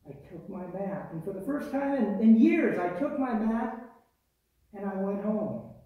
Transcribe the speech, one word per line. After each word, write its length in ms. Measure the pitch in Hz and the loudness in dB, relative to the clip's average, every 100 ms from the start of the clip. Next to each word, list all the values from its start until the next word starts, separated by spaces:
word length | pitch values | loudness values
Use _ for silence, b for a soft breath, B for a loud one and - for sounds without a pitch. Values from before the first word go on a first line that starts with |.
| 147 | -18
I 40 | 131 - | -18 -16
took 160 | 170 190 | -16 -12
my 160 | 185 175 | -10 -8
mat. 420 | 180 196 - - | -6 -6 -6 -8
And 120 | 160 | -8
for 100 | 196 | -8
the 80 | 190 | -6
first 300 | - 285 226 | -4 -4 -4
time 240 | 269 277 277 | -4 -2 0
in, 260 | 202 196 | 0 4
in 180 | 226 226 | 8 8
years, 380 | 320 330 247 - | 8 6 2 2
I 100 | 349 - | -2 -2
took 180 | 294 262 | -4 -2
my 160 | 254 | -2
mat 420 | 220 220 226 226 - - - _ _ _ _ _ _ _ | 0 0 0 -2 -8 -14 -20 _ _ _ _ _ _ _
and 160 | 196 196 | -8 -6
I 60 | 190 | -4
went 280 | 196 202 | -4 -2
home. 480 | 214 214 147 - - - | -2 -2 -2 -6 -12 -20